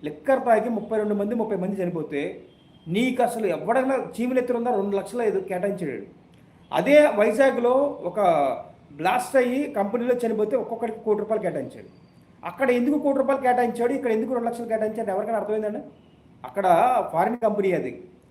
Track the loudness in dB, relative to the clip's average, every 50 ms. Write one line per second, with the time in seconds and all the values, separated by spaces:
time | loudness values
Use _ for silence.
0 | -8 -10 -10 -8 0 0 0 2 4 2 2 2 2 0 -4 -4 -4 -4 -2 -2
1 | 0 0 0 -2 0 -2 -2 -2 -2 -2 -2 -2 -2 -4 -2 -2 -4 -4 -4 -4
2 | -6 -4 -4 -4 -4 -4 -8 -12 -18 -20 -20 _ _ _ -20 -20 _ -4 -2 0
3 | 0 0 2 0 0 0 0 -2 -2 -2 -2 -2 -2 0 0 2 2 2 0 -2
4 | -4 -6 -6 -4 -4 0 0 0 0 0 -2 -2 0 0 0 0 0 0 -2 -2
5 | -4 -4 -6 -2 -2 0 0 -2 -4 -4 -6 -4 -2 -4 -4 -4 -6 -6 -6 -8
6 | -12 -14 -20 -20 -20 -20 -20 -20 -20 -20 _ -20 -16 -4 -2 0 2 6 8 8
7 | 8 6 4 4 2 2 4 4 4 4 4 4 2 4 4 4 2 0 -2 -6
8 | -8 -6 -2 2 2 4 4 4 2 0 -2 -4 -8 -16 -20 -20 -20 -20 -12 -2
9 | 0 0 0 0 -2 2 2 2 4 4 0 -2 -2 -2 -2 -2 -2 0 0 -2
10 | 0 0 0 0 0 -2 0 0 0 0 0 -2 -2 -2 -6 -6 -6 -6 -6 -6
11 | 0 0 0 0 0 -2 -2 -2 -2 -2 -4 -4 -8 -8 -12 -16 -20 -20 -20 -20
12 | -20 -20 _ -20 -20 _ -20 _ -12 -12 -4 -2 0 2 2 2 2 2 0 2
13 | 2 0 0 2 2 0 0 2 2 2 2 2 2 0 0 0 0 0 0 0
14 | 0 0 0 0 0 -2 -2 -2 -2 -4 -4 -6 -6 -4 -2 -2 -2 -2 -2 -4
15 | -4 -2 -2 -2 -2 -2 -2 -2 -2 -2 -2 -2 -2 -4 -6 -6 -10 -12 -20 -20
16 | _ _ _ _ _ -20 -20 -18 -18 -10 -6 0 4 4 6 6 6 4 4 2
17 | 0 0 0 2 2 2 0 0 0 0 0 2 0 2 0 0 -2 -4 -10 -12
18 | -16 -20 -20 -20 _ _